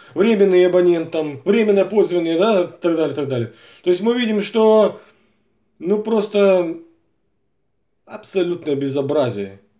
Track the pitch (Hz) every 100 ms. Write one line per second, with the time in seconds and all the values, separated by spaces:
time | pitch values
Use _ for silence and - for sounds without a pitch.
0 | - 156 220 208 196 180 180 180 175 170
1 | 160 160 151 135 185 233 208 196 - 214
2 | 180 175 165 165 220 196 175 - 175 160
3 | 151 135 131 123 113 - - _ 180 175
4 | 220 247 226 214 202 226 220 220 202 -
5 | - _ _ _ _ _ _ - 165 208
6 | 214 220 202 202 196 185 165 165 - _
7 | _ _ _ _ _ _ _ _ _ _
8 | - 214 - 196 175 170 151 139 139 139
9 | 135 147 127 101 98 98 _ _